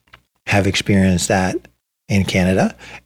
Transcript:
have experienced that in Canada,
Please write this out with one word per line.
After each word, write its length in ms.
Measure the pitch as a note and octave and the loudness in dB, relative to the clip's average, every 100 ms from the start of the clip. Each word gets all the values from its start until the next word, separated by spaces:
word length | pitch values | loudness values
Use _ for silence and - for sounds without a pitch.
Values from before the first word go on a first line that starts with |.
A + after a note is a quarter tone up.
| _ - _ _ - | _ -20 _ _ -2
have 200 | G2+ G2 | 0 0
experienced 600 | F#2 - G2+ F#2+ F2+ - | -2 0 2 2 2 0
that 280 | G2 F#2 E4 - _ _ _ - | 0 0 -4 -10 _ _ _ -4
in 160 | G2+ | -2
Canada, 520 | F#2 F#2+ F2+ F#2+ G#3+ - - - | 0 0 0 2 0 -4 -16 -18